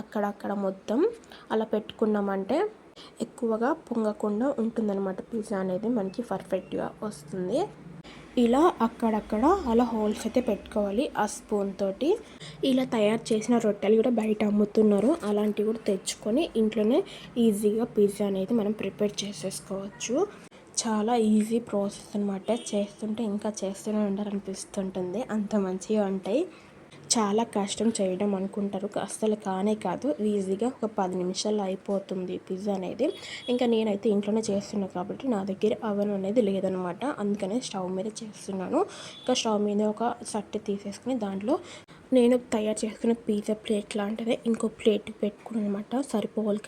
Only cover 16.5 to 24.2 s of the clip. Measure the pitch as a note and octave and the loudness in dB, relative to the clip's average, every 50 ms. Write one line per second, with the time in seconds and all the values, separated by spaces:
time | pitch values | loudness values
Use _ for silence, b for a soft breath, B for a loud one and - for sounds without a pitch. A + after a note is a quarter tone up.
16.5 | - A3+ A3 G#3+ G#3+ A3 G#3 G#3+ C4 F4 G4 B B B B B - A#3+ A#3 A3+ | 2 2 2 2 2 2 2 4 4 2 2 B B B B B 0 4 4 4
17.5 | G3+ G3+ A3 G#3 G#3 A3 A#3+ A#3+ - G#3+ G3+ G3+ G3+ - G#3 G3 G3 F#3+ F#3+ - | 4 4 2 2 2 2 0 0 4 4 4 4 4 0 0 0 0 0 0 0
18.5 | A#3+ A#3 G3 G#3 A3 - G#3 G3 F#3 - G#3 G3+ G#3 - G3+ G3+ G3+ - - F#3 | 2 2 2 0 0 -2 -4 -6 -2 -2 -2 -2 -2 -4 -8 -8 -8 -8 -8 -8
19.5 | - - - - G3 G3 G3 G3+ - - - - A#3 D#4 G4+ G4+ B B B B | -8 -8 -8 -8 -8 -8 -8 -10 -10 -8 -6 -2 0 0 0 0 B B B B
20.5 | B B B B - - - A#3 A3 G#3+ G#3 A3+ B3 A#3 A3 G#3+ G#3+ G#3+ G#3 A3 | B B B B -6 -4 -2 0 0 0 2 2 2 4 4 6 6 4 4 2
21.5 | A3+ A#3 A#3 - - G3+ G3 G3+ - - - - - G#3 G#3 G3+ G3 F#3+ F#3+ - | 0 0 0 0 -2 -2 -2 -2 -4 -8 -12 -6 -4 -2 -2 -2 -2 -2 -2 -2
22.5 | A3 A#3+ - - G#3+ G3+ G3+ G3+ - - A3 G#3+ G#3+ A#3 A#3 G#3 G3+ G#3 - G#3+ | -2 -2 -2 -2 -2 -2 -2 -2 -6 -8 -6 -6 -4 -2 -2 -2 -2 -2 -2 -4
23.5 | G#3+ - G3+ F#3+ G3 - - A3 G#3+ G#3+ G#3 G3+ G3 G3 | -4 -4 -4 -6 -6 -6 -6 -2 0 0 0 0 0 -2